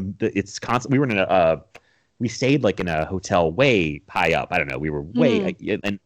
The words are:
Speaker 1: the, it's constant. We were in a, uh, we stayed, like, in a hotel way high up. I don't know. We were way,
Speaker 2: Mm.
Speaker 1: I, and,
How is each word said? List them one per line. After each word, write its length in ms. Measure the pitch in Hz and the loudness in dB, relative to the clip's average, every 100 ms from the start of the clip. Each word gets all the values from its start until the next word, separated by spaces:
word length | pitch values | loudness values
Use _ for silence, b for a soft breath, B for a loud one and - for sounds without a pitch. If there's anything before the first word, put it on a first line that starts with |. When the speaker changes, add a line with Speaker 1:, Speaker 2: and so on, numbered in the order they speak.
| 95 - | -2 -4
Speaker 1:
the, 180 | 110 98 | -2 -2
it's 220 | - - | -4 -8
constant. 320 | - 120 131 | -4 -2 0
We 60 | 131 | 0
were 80 | 143 | 0
in 80 | 104 | 0
a, 60 | |
uh, 380 | 92 92 82 80 - - B B B _ | 2 4 4 2 -4 -20 B B B _
we 100 | 113 | -6
stayed, 340 | - 131 143 | -2 0 2
like, 160 | 113 92 | 2 0
in 80 | 90 | -2
a 160 | 78 80 | -2 -2
hotel 440 | 92 - 92 82 | -6 0 2 2
way 500 | 85 139 110 80 71 - | 2 4 4 2 -4 -6
high 260 | 98 85 | -2 2
up. 140 | 80 62 | 0 0
I 80 | 87 | -2
don't 80 | 104 | -2
know. 100 | - | -4
We 120 | 110 | -4
were 120 | 73 | -6
way, 380 | 107 240 139 156 | -6 0 2 2
Speaker 2:
Mm. 340 | 185 185 87 | -2 -6 -6
Speaker 1:
I, 40 | 101 | -4
and, 140 | 101 101 | -4 -8